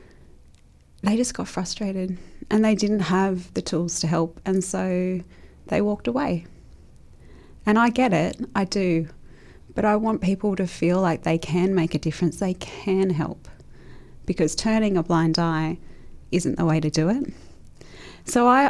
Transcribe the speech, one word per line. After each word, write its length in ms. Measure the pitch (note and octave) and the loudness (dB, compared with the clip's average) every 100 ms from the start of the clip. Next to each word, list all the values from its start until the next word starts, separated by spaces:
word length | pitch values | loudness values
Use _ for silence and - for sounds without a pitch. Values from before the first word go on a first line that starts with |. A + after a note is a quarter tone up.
| - - - - - - - _ _ - | -20 -20 -20 -20 -20 -20 -20 _ _ -4
they 140 | F#3+ A3+ | 0 2
just 160 | B3 | 0
got 140 | - C#4 | -4 -8
frustrated 720 | - F3+ - G#3 F#3+ F#3 F3+ - - - | -6 -6 -6 -4 -4 -4 -6 -10 -18 -2
and 140 | G#3+ | 2
they 120 | A3 G#3+ | 4 2
didn't 260 | G#3 G#3+ | 2 0
have 520 | E3 F#3 G3 F#3 F3+ | 2 2 2 -2 -6
the 80 | - | -8
tools 380 | F3+ E3 E3+ - | -4 -2 -2 -2
to 60 | D#3+ | -2
help. 320 | E3 E3 - - | 0 -2 -4 -2
And 180 | F#3+ | -2
so 580 | F#3 F#3 F#3 F3+ F#3 F#3 - - - - - | -2 -4 -2 -2 -2 -4 -8 -18 -20 -20 -4
they 140 | - | -2
walked 260 | G#3 G#3 - | 0 -2 -2
away. 380 | B3 C#4+ E3+ - - - - - - - - - - - - - | -2 -2 -4 -6 -20 -20 -20 -20 -20 -20 -20 -20 -20 -20 -6 2
And 120 | G#3+ | 4
I 100 | A#3 | 4
get 240 | A#3 B3+ | 4 2
it, 260 | E3+ E3+ - - - | 2 0 -4 -6 -4
I 100 | G3 | -2
do. 420 | G3+ F#3 E3 D#3 - - - - - - | 0 0 0 -2 -10 -20 -20 -20 -20 -10
But 120 | - G#3 | -2 2
I 100 | G#3+ | 2
want 260 | A3 A3 | 2 0
people 340 | F3+ F#3+ G#3 F#3+ | 0 0 0 -2
to 100 | F#3 | -4
feel 320 | - E3+ F3+ | 0 0 2
like 220 | F#3 D#3+ | 2 0
they 140 | D#3 E3 | 0 -2
can 360 | - F3 F#3 | 0 0 2
make 220 | F#3+ E3 D3 | 2 2 0
a 40 | |
difference, 400 | D#3+ - E3+ - | -4 0 -2 0
they 140 | F#3+ F3+ | -4 -4
can 540 | - - - F#3+ F#3+ | -8 -8 -2 2 2
help. 360 | D#3+ - - - - - - - - - - - | 0 -4 -8 -16 -20 -20 -20 -20 -20 -20 -14 -6
Because 300 | F#3 D#3 - | 0 0 0
turning 420 | A3 A3 G#3+ F#3+ | 0 2 2 2
a 60 | |
blind 360 | E3 E3 E3 D#3+ | 2 2 4 2
eye 380 | E3+ D#3+ D#3+ E3 - - - - - | 2 0 -2 -4 -10 -18 -18 -18 -4
isn't 260 | F3 - - | -2 -2 0
the 80 | E3+ | 2
way 140 | D#3+ | 2
to 100 | D#3 | 2
do 200 | D3+ E3 | 0 2
it. 240 | B3 - - - - - - - - - - - | 0 -2 -8 -20 -20 -20 -20 -20 -20 -20 -18 -2
So 220 | B3 A#3+ | 4 6
I, 220 | B3+ C#4 | 6 4